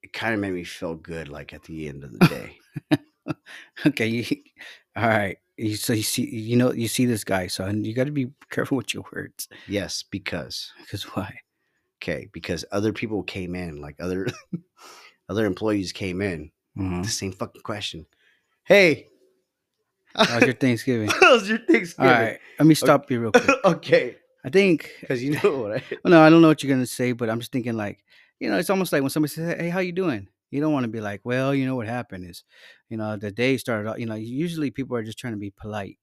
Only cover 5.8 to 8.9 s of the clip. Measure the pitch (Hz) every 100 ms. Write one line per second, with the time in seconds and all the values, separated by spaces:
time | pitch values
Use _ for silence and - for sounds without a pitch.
5.8 | - 113 107 - 120 117 110 120 123 -
6.8 | 113 - 123 110 - 95 90 - 95 107
7.8 | 107 117 139 147 127 - _ - 127 135
8.8 | -